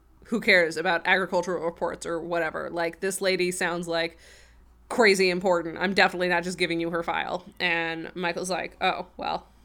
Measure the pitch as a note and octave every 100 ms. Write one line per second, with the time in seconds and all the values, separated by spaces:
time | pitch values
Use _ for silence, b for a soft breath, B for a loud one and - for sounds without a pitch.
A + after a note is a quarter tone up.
0 | _ _ - A#3+ - F#3+ E3 D#3 F3 E3+
1 | F3 F#3 F3+ F3+ F3 E3+ D#3+ E3+ E3+ F3
2 | E3 E3 E3 E3+ D#3+ D#3+ C#3 E3+ E3+ E3+
3 | F#3+ F#3+ G3 F#3 F3+ F3+ F3+ E3+ E3+ E3
4 | E3+ - b b b b - _ - -
5 | A3 F#3+ F#3 F3+ F#3+ F3 E3 - F3+ F#3+
6 | F#3 F3+ F3+ F3 F3 E3+ F3 E3+ E3 E3+
7 | E3+ D#3+ - F3+ F#3 - F3+ E3+ E3 E3
8 | D#3+ - F3 E3 F3+ E3+ - - F#3 -
9 | F3+ - - E3 - _